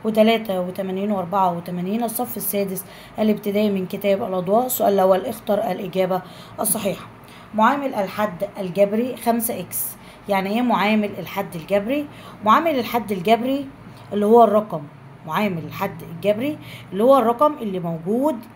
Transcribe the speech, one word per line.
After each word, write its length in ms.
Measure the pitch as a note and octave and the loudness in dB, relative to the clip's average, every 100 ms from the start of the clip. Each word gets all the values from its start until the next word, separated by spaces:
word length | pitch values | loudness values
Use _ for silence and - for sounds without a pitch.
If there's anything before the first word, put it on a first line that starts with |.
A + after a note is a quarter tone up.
وتلاتة 580 | G#3+ G#3+ A3 A3+ A3 F#3 | -2 4 4 4 0 -4
وتمانين 500 | F3+ F#3 F#3+ F#3 G3+ | -2 -4 -4 -2 -2
وأربعة 460 | G3+ F3 G3 F#3 F3 | -2 -2 0 2 0
وتمانين، 460 | E3+ F3+ F3+ G#3+ | -6 -6 -4 -2
الصف 340 | A#3 A#3 A#3+ - | -4 -4 -6 -6
السادس، 480 | G3+ G3+ G3 F#3 - - - - | -4 -2 -4 -6 -12 -18 -18 -2
الابتدائي 500 | G#3+ G#3 G#3 G3+ G#3+ | 0 0 0 0 2
من 160 | G3 F#3 | 0 -4
كتاب 380 | F#3+ G3+ G3 | -4 0 0
الأضواء. 420 | G#3 F#3 F3 G#3 B3+ | 0 -4 2 2 2
السؤال 280 | B3+ G3+ | 0 2
الأول، 320 | G3 F#3+ F#3 B3 | 4 4 4 0
اختر 460 | - - G3+ G3 | -10 -2 -2 -2
الإجابة 500 | F#3 G3 F#3 F#3 F3+ - - - - | -4 -6 -2 0 -2 -6 -18 -20 -6
الصحيحة. 460 | G#3+ A3 G3+ E3 - - - - - G#3+ | -4 -2 -2 -6 -10 -20 -20 -20 -10 2
معامل 380 | A3 C#4+ C4+ | 2 2 -4
الحد 560 | - F#3+ - G#3+ E3+ G3 - | -4 -4 -2 -4 -4 -8 -8
الجبري 560 | F#3+ E3+ G3+ G#3+ B3+ A#3 - | -8 2 2 2 -2 -4 -2
خمسة 340 | A#3 A3+ - | 0 0 -6
إكس. 260 | - - - - - - - | -8 -8 -8 -10 -20 -20 -2
يعني 200 | G3 F#3+ | -2 0
إيه 120 | G#3+ | 0
معامل 500 | B3 G3 G3 G#3+ G#3 - | 2 2 4 2 0 -4
الحد 360 | E3+ - F#3+ E3+ | -8 -6 -6 -8
الجبري؟ 520 | D#3 G3 G3+ C#4+ D4 - - - G3+ | -2 0 0 -2 -4 -12 -18 -6 4
معامل 340 | A#3 E4 C#4 | 4 4 0
الحد 320 | A3 A#3+ G#3+ | 0 -2 -2
الجبري 560 | G3 F3 A3 B3 C4+ C4+ - - - - | -4 2 2 2 -2 -4 -12 -20 -20 -8
اللي 120 | G3+ G#3 | -2 6
هو 180 | A#3 | 8
الرقم، 380 | A3+ G#3 G#3+ D#3+ C#3+ - - - D#3 | 8 6 0 -8 -10 -18 -20 -18 -6
معامل 380 | D#3+ G#3 F3 D3 | -2 -2 -2 -8
الحد 340 | - G3 E3+ | -6 -6 -6
الجبري 560 | D#3+ E3 G3 G#3 C4+ D4+ - - - | -14 -4 0 0 0 -6 -10 -18 -10
اللي 120 | F#3 | 2
هو 140 | A#3 C4+ | 6 6
الرقم 360 | A#3 A#3 D4+ D4 | 6 4 2 2
اللي 180 | A3+ F#3 | -4 -4
موجود 560 | E3+ E3 E3 A3+ C#4+ A#3+ - | -4 -6 -2 0 0 -2 -8